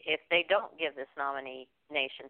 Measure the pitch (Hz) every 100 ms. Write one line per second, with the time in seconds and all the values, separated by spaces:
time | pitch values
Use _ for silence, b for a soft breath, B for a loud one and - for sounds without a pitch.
0 | - 151 - 170 170 196 214 - 156 135
1 | 135 - 139 139 135 131 131 _ - 147
2 | 131 - 135